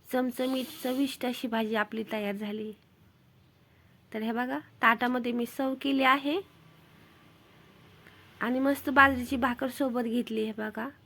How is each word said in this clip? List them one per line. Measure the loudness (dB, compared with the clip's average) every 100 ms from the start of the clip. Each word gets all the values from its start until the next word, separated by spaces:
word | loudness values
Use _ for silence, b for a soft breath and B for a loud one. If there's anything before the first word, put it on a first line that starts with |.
| -2
चमचमीत | 0 0 -2 -2 -2 -4 -6
चविष्ट | -4 0 -2 -2 -4
अशी | -4 -2
भाजी | -2 0 0
आपली | -2 -4 -4
तयार | -4 -4 -4
झाली. | -6 -6 -8 -12 _ _ -20 _ -20 _ -20 _ b b b b _
तर | -4
हे | -2
बघा, | -2 -2 -4
ताटामध्ये | -8 2 4 4 2 0 0
मी | -2 -4
सर्व | -2 -2 -2
केली | 0 4
आहे | 6 4 2 -2 -4 -20 -20 -20 -20 -20 -20 -20 -20 -20 -20 -20 -20 -20 -20 -20 -20 -20 -20 -6
आणि | -2 2
मस्त | 2 0 4
बाजरीची | 6 6 4 -2 0
भाकर | 0 -2 -6
सोबत | -2 -2 0
घेतली, | 0 -2 -2 -4
हे | -4 -4
बघा. | -8 -6 -10 -12